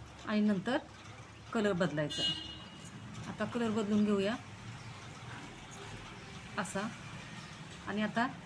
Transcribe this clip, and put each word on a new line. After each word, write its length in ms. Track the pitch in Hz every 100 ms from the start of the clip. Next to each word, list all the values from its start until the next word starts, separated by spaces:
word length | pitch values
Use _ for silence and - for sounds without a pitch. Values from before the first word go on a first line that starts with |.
| - - -
आणि 140 | 214
नंतर 380 | 214 190 208 277 - - - - - - -
कलर 200 | 233 208
बदलायचा. 500 | 180 175 151 151 - - - - - - - - - - - -
आता 140 | -
कलर 260 | 214 233 226
बदलून 340 | 208 202 214
घेऊया 320 | 208 202 196 254 - - - - - - - - - - - - - - - - - - - - - -
असा. 300 | 185 196 214 - - - - - - - - - 202
आणि 160 | 208
आता 240 | 214 226 262 -